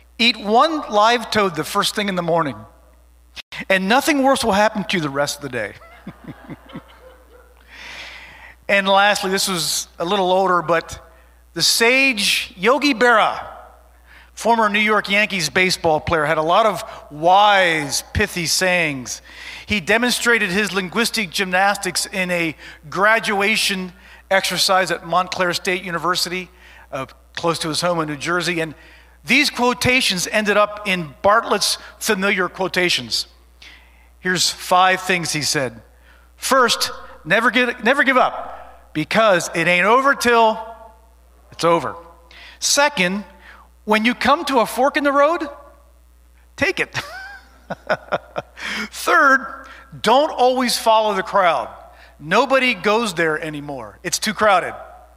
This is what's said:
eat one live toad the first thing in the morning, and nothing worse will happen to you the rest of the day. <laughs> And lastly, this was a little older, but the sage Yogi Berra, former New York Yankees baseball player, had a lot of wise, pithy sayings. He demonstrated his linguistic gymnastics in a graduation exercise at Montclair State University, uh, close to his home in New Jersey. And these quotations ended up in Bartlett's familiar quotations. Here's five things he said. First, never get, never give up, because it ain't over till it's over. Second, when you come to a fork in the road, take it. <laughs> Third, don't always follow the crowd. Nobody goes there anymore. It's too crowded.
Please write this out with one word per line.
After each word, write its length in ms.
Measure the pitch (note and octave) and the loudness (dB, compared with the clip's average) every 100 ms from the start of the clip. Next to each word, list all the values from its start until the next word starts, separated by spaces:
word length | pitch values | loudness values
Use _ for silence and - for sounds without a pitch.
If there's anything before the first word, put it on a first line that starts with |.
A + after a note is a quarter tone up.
| _ - | _ 0
eat 180 | A#3 A3+ | 0 0
one 440 | G3+ A3+ D#4 D#4 - | 2 4 4 0 -2
live 420 | G#3 A3 A#3+ G#3+ | 2 4 2 0
toad 240 | G#3+ G3 D#3 | 0 0 -2
the 80 | |
first 320 | D3+ G3+ F#3 - | -4 -2 -2 -2
thing 140 | G3+ | -4
in 60 | F3+ | -4
the 60 | |
morning, 340 | E3+ E3 D3+ G#2+ G#2+ - _ _ _ _ _ - - - - | 0 0 0 -6 -16 -20 _ _ _ _ _ -20 -16 -14 -2
and 180 | F#3+ F#3+ | -2 2
nothing 360 | B3+ - C#4+ | 2 2 2
worse 200 | C4+ C4+ | 2 2
will 80 | A3+ | 2
happen 320 | G3 G#3+ G#3+ | 2 2 0
to 140 | F3 F#3 | -4 -4
you 40 | |
the 80 | D3+ | -4
rest 280 | C#3 C#3+ - | -4 -4 -6
of 60 | |
the 60 | C#3 | -8
day. 240 | B2 G#2 - | -6 -6 -10
<laughs> 40 | - - - - - - - - - - - - - - _ - - _ _ - - - - - - - - - - | -20 -20 -20 -20 -20 -20 -18 -20 -16 -20 -20 -20 -20 -20 _ -20 -20 _ _ -20 -18 -16 -18 -18 -20 -20 -20 -20 -2
And 160 | G3+ G3 | 0 2
lastly, 460 | G3 G#3 F#3+ F#3+ | 4 4 2 0
this 160 | F#3+ F#3+ | -2 -2
was 400 | F3+ D3 - - - | -4 -4 -6 -8 -8
a 60 | |
little 260 | E3+ G3+ F3+ | -4 0 2
older, 320 | F#3 F#3+ F3 | 2 2 2
but 380 | D#3+ E3 - - - - _ _ _ | 2 -2 -2 -18 -20 -20 _ _ _
the 80 | E3+ | -2
sage 920 | - - A#3 C4 C4+ G#3+ G3 - - - | 0 4 4 4 2 0 -2 -2 -4 -2
Yogi 360 | G3+ C#4+ C#4+ | 2 2 2
Berra, 540 | A3+ B3 A3 D#3+ A2 - - - - - _ - - - | 2 4 4 2 -2 -10 -16 -20 -20 -20 _ -20 -20 -20
former 340 | - G#3+ A#3 G#3+ | -6 0 2 2
New 100 | G#3 | 2
York 320 | G#3+ G#3+ F#3+ | 2 2 2
Yankees 400 | G3+ G#3+ F#3+ D3+ | 0 0 -2 0
baseball 520 | F#3 F#3 - E3 D3+ | 2 2 2 0 0
player, 240 | - E3 D3 | 0 0 2
had 120 | D#3 | 0
a 60 | |
lot 220 | D#3 F#3+ A3 | 2 4 4
of 180 | F#3 - - - | 0 -10 -16 -18
wise, 960 | D3 E3 G3 G#3 G3 F3+ D#3 C#3+ - - | -2 4 6 6 4 4 2 -2 -6 -4
pithy 320 | - G3+ F3+ D#3 | -2 -2 -2 -2
sayings. 760 | - F#3 F3+ D#3+ C3+ A#2 - - - - - - | 0 0 0 0 -4 -10 -14 -16 -20 -18 -18 -6
He 120 | G#3 | -6
demonstrated 680 | D3+ A3 B3 - A#3+ A3+ G#3 | 0 2 2 0 2 2 2
his 240 | F#3+ G3+ | -2 -2
linguistic 560 | F#3+ F#3 G3 A3+ A3+ F#3 | -4 -4 -2 -2 -2 -6
gymnastics 800 | - F#3 F3+ G3 G3+ F3+ - - | -4 -2 2 2 0 -4 -6 -6
in 220 | G3 F3+ | -4 -2
a 280 | F3 E3 - - - D3+ | -2 -2 -6 -16 -20 -12
graduation 1040 | E3 G#3 A3+ G#3 G3+ G3+ G#3+ - G3 F#3 - - - - | 0 2 2 0 -2 0 0 -2 -4 -8 -14 -20 -20 -2
exercise 600 | F#3+ - F3+ - F#3 F3+ | 0 0 -2 0 2 0
at 140 | E3+ E3 | -4 -2
Montclair 480 | F3 F3+ - F3+ | -2 -2 -2 -2
State 300 | D#3+ G3 F#3 | -2 -4 -4
University, 640 | F#3 E3+ E3 F3 F3+ F3+ F3 - - - - | -4 -6 -4 -4 -4 -6 -10 -18 -20 -20 -14
uh, 140 | C#3 C3 - _ - | -12 -12 -16 _ -6
close 240 | E3+ D#3+ | -4 -2
to 100 | E3 | -4
his 120 | D3 | -2
home 180 | F3 E3+ | -2 -2
in 100 | D#3 | -4
New 80 | C#3+ | -6
Jersey. 420 | C3 F3 E3 E3+ | -4 -4 -2 -4
And 160 | D#3+ - - - - _ | -6 -10 -20 -20 -20 _
these 260 | C#3+ C4 C#4 | 0 0 0
quotations 800 | - B3 A#3+ B3 B3+ - F#3 - | 0 -2 0 0 0 0 -2 -2
ended 300 | G#3+ G#3 G3+ | -2 2 2
up 300 | G#3 G#3 G3+ | 2 -2 -4
in 260 | F3+ D3+ - | -4 -4 -2
Bartlett's 560 | G3 A3 A3+ G#3 - - - - | 2 2 2 -2 -2 -4 -10 -10
familiar 500 | - G3+ G3 F#3+ F3+ | -4 0 0 0 -2
quotations. 800 | - F3+ F3+ F3 - A#2 - - - _ _ - - - _ _ _ | -4 -4 0 0 -2 -4 -6 -6 -14 _ _ -20 -20 -20 _ _ _
Here's 300 | F#3 F3+ - | -2 0 0
five 520 | - - F#3 F#3 F#3 | -2 2 4 4 2
things 300 | - F3+ D#3 | 0 -2 0
he 100 | D3+ | -4
said. 400 | C3 D3+ B2 A2+ - _ _ - _ _ | -2 -2 -2 -6 -20 _ _ -20 _ _
First, 560 | - C4 A#3 - - - - - | 2 4 4 2 -4 -8 -18 -16
never 280 | D#3 G3+ A#3 | 0 2 2
get, 320 | A3+ B3 - | 2 0 0
never 200 | A3 C#4 | 0 2
give 140 | B3+ B3+ | 4 4
up, 760 | D3+ - - - - - _ | 2 -2 -12 -16 -20 -20 _
because 560 | D#3 D#3 G3+ A3 F3+ - | -6 -2 2 4 2 0
it 140 | F3 E3 | -2 2
ain't 180 | F3 F#3+ | 2 4
over 300 | B3 C4+ C4+ | 4 2 0
till 440 | A#3+ A#3 A3 G#3+ - - - - _ _ _ _ _ | 2 4 4 2 -8 -16 -20 -20 _ _ _ _ _
it's 120 | - | -2
over. 320 | E3 E3+ B2 F#2 - - - - - - | 0 0 -2 -10 -18 -20 -20 -20 -20 -8
Second, 640 | - C#4+ C#4+ D4 F3+ G3+ - - - - - _ - | -2 2 2 2 -2 -2 -10 -18 -20 -20 -20 _ 0
when 200 | G#3+ A3+ | 2 2
you 100 | - | 0
come 280 | B3 D4+ C4+ | 0 0 0
to 140 | C4 | 0
a 60 | G#3 | 0
fork 320 | A3+ C4+ D4+ | 0 0 0
in 60 | |
the 80 | C#4+ | 0
road, 360 | C#4 D4 F4 D#4+ - - _ _ _ _ _ _ _ _ - | 2 2 0 -6 -12 -20 _ _ _ _ _ _ _ _ -2
take 240 | F#4+ - | -2 -2
it. 160 | - - | -4 -6
<laughs> 1600 | D5 F#5 G5 G5+ - _ - - - - - - - - - - - G#3+ G#3+ | -10 -14 -16 -18 -20 _ -14 -14 -6 -6 -4 -8 -8 -14 -14 -14 -10 -10 -10
Third, 760 | - - E4+ C#4+ C4 - - - - - C#3+ | -8 0 4 4 2 0 -14 -18 -20 -20 -4
don't 300 | G3+ B3+ D#4 | 2 2 2
always 460 | - B3 B3+ A#3+ - | 2 0 2 -2 -2
follow 360 | A3+ A3 G#3+ | 2 2 2
the 100 | G3 | -2
crowd. 460 | F#3 G3 F3+ C#3 G#2+ - - - - _ | -2 2 2 2 -4 -12 -20 -20 -20 _
Nobody 540 | D3 G3+ C4+ C4 B3+ | 0 0 4 2 2
goes 400 | G3 G#3 G#3+ A3+ | 0 0 0 0
there 260 | E3+ D#3+ D#3 | 0 0 0
anymore. 600 | D#3 D3+ D3 C3+ G#2+ - | -6 -10 -10 -12 -12 -10
It's 140 | F3 - | -8 -4
too 160 | A3 | -4
crowded. 400 | F#3+ G#3+ F#3 C3 G#2+ - - - | 0 4 4 2 -8 -16 -20 -20